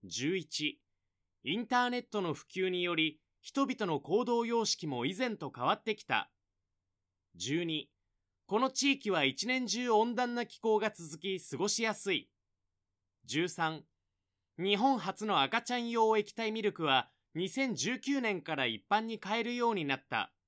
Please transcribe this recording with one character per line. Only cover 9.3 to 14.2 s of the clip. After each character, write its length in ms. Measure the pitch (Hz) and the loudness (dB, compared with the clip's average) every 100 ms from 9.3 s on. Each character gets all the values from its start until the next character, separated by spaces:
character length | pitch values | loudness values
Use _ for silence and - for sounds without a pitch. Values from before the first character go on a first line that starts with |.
| 131 208 | 2 -2
年 180 | 254 247 | 0 0
中 240 | 202 247 | -2 4
温 220 | 220 226 | 4 4
暖 220 | 240 247 240 | 2 -2 -2
な 100 | 233 | -6
気 140 | - | -4
候 180 | 226 214 | 2 2
が 140 | 214 | 2
続 280 | 214 165 156 | -4 -10 -8
き、 200 | 190 190 | -4 -4
過 160 | - 135 | -4 -2
ご 140 | 196 | 0
し 140 | - | 0
や 100 | 226 | 0
す 180 | 208 202 | -2 -2
い。 180 | 170 - _ _ _ _ _ _ _ _ _ | -2 -4 _ _ _ _ _ _ _ _ _
十 240 | 113 127 175 | -6 -2 -2
三、 380 | 170 165 160 - _ _ _ | 0 -2 -2 -12 _ _ _